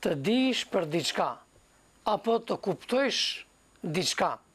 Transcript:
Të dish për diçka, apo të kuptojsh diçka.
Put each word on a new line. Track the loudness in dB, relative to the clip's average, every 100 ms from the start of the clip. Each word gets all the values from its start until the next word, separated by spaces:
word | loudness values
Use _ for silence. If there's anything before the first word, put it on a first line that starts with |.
Të | 0 0
dish | 2 4 4 2 -2
për | -2 0
diçka, | 0 -2 0 -2 -2 -12 -20 _ _ _ _ -2
apo | 0 2 0
të | 0 -4
kuptojsh | -2 -4 0 0 2 0 -2 -4 -12 _ _ _
diçka. | -4 -2 -2 0 0 -2 _